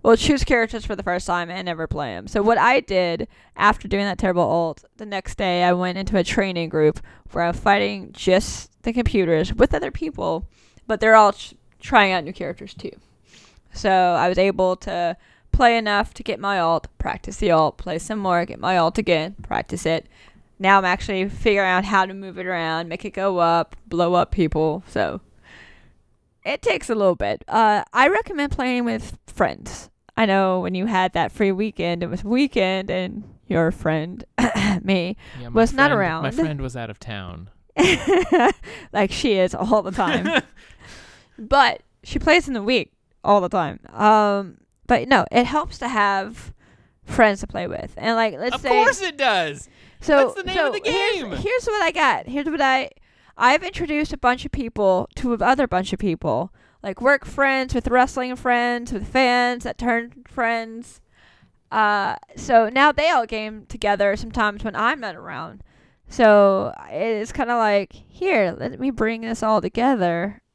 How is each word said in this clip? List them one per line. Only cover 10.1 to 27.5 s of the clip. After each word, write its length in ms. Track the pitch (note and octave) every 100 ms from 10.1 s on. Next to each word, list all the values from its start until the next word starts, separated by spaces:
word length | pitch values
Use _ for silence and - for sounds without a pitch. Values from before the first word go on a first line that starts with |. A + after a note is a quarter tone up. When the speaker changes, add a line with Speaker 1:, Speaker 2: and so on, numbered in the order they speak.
| - E3 E3 - _ _ _ -
Speaker 1:
but 140 | G#3+
they're 140 | A3
all 180 | A3 G#3
ch-, 200 | - - - _ _
trying 320 | - B3+ G3
out 100 | F#3
new 80 | D#3
characters 400 | - F3+ F3 G3+
too. 180 | - - - _ _ _ - - _ _
So 200 | - G#3
I 360 | F#3+ F3+ E3+ F3
was 100 | F3+
able 360 | G3 F#3+ F#3 F#3
to 380 | - F3+ F3 F3 _ _ _
play 260 | - A#3+ A#3
enough 340 | G#3+ G3+ A3
to 80 | -
get 160 | - -
my 200 | G3+ G3
ult, 280 | E3 E3 - _
practice 380 | - - - G3
the 140 | G3+
ult, 260 | D#3+ D#3 -
play 220 | - E3+
some 180 | - G#3+
more, 260 | G3 F3
get 140 | F3 A#1
my 180 | - F#3
ult 200 | E3 A3+
again, 380 | G3+ D#3+ E3 G3
practice 420 | - - - F3
it. 220 | D#3+ E3 - _ - _ _ _
Now 220 | F#3 G3
I'm 60 |
actually 420 | F#3 F3+ - F#3+ G3
figuring 400 | - A3 G3+ F#3+
out 160 | F3+
how 220 | G3+ G3+ F#3+
to 60 |
move 240 | G3 G3 F3+
it 80 | F3+
around, 420 | F3+ E3 D#3+ E3+
make 160 | E3+
it 60 | G#3+
go 260 | - G3 F3+
up, 380 | E3+ E3+ D#3+ -
blow 300 | - E3 F3
up 160 | F3+ F3
people. 520 | - D#3+ D#3 D#3+ E3 -
So 340 | - E2+ - _ _ - - - - _ _ _ _ _ _
it 200 | - C#4+
takes 260 | A#4+ F#4+ -
a 60 |
little 180 | A3 G3
bit. 280 | F3 G2+ -
Uh, 360 | -